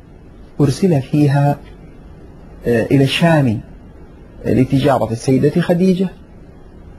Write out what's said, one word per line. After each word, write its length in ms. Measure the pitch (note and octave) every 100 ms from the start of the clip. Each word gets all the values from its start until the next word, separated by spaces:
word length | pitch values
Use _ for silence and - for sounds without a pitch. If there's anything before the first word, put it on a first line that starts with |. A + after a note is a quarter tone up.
| - - - - - -
أرسل 400 | C#3 B2+ F#3+ D3
فيها، 560 | B2+ D3+ D3 C#3+ C#3+ C#3+ - - - - - - - - - - -
آه، 180 | A#2+ -
إلى 180 | C#3
الشام 560 | C3 - E3+ D#3 C3 A2+ - - - - - - - - -
لتجارة 640 | A#2+ B2+ C#3 C#3 B2 A2
السيدة 500 | A2+ - C3 D3 F3
خديجة، 480 | E3+ E3+ F#3+ F3+ F#3 - - - - - - - -